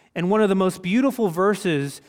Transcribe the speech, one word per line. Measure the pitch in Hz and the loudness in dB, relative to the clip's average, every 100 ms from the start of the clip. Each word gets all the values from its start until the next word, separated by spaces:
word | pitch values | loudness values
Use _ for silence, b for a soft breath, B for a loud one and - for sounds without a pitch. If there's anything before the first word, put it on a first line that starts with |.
| b - | b -6
And | 180 | 0
one | 214 | 2
of | 208 | 2
the | 190 | 2
most | 185 180 | 0 -2
beautiful | 180 226 269 247 208 | -2 2 2 0 -2
verses | 165 196 202 185 147 139 - | 0 0 0 -2 -2 -4 -10